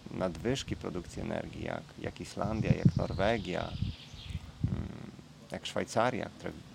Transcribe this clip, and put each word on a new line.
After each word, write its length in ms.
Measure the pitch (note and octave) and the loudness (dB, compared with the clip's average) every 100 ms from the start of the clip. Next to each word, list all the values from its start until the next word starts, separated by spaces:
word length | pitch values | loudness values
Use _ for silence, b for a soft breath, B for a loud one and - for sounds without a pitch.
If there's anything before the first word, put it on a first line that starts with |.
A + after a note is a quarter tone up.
| - | -4
nadwyżki 680 | F#2 F#2 D#2+ G2 C3 - - | 0 0 0 0 0 -2 -4
produkcji 460 | F#2 F2 E2 - | -2 -4 -4 -4
energii, 420 | E2+ E2 E2+ - | -2 -2 -2 -4
jak, 180 | D#2+ E2+ - - | -4 -4 -6 -8
jak 220 | - - | -8 -6
Islandia, 500 | F2+ - G2+ A2 F#2+ | -8 -2 0 2 4
jak 220 | - - - | 8 8 6
Norwegia, 640 | F2 D2+ G2+ A#2 F2+ E2+ | 2 4 4 4 2 0
mm, 1300 | E2+ - - - - - - - - - - - - - - - - - - | 0 -2 -4 -4 -10 -12 -8 -8 -8 -2 0 0 -2 -6 -12 -14 -16 -16 -8
jak 140 | - - | -6 -2
Szwajcaria, 640 | G#2 F#2+ A2+ A#2+ F#2+ E2+ - | -2 2 4 6 4 -4 -6
która 140 | F2 D#2+ - | -8 -8 -12